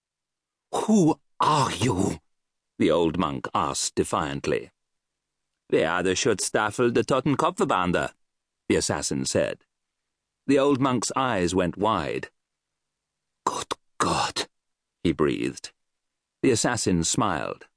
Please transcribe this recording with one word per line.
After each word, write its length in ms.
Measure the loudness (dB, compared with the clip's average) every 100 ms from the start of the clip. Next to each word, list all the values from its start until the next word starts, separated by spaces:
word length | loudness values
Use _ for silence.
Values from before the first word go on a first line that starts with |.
| _ _ _ _ _ _ _
"Who 480 | -4 2 4 4 2 _ -4
are 300 | 0 2 0
you?" 500 | 0 -2 0 -2 -4 -12 _ _ _ _ 0
the 120 | 2
old 280 | 4 2 0
monk 280 | -2 -4 -4
asked 400 | -2 -2 -2 -4
defiantly. 760 | -2 -2 -2 -2 -4 -2 -4 -4 _ _ _ _ _ _ _ _ _ -2
"We 140 | 0
are 180 | 2 0
the 120 | 0
Schutzstaffel 800 | 0 0 0 -2 0 0 0 0
der 100 | 2
Toten 340 | 0 0 0 0
Kopfbande," 760 | -2 0 0 0 0 0 -2 -8 _ _ _ _ -2
the 80 | 0
assassin 500 | 0 -4 -4 -4 -2
said. 380 | 0 -2 -4 _ _ _ _ _ _ _ _ 0
The 120 | 4
old 220 | 4 2
monk's 320 | 2 0 -2
eyes 400 | -2 0 0 2
went 220 | 2 0 0
wide. 540 | 0 0 -2 -6 -8 _ _ _ _ _ _ _ _ _ _ _
"Good 300 | -6 -6 -8 -12 _ -4
God," 500 | -2 0 -2 -4 -10 _ _ _ _ _
he 100 | -2
breathed. 600 | 0 0 0 -6 -8 -14 -20 _ _ _ _ _ _
The 100 | 0
assassin 520 | 2 0 0 0 0
smiled. 640 | 0 0 0 0 -4 -10 -16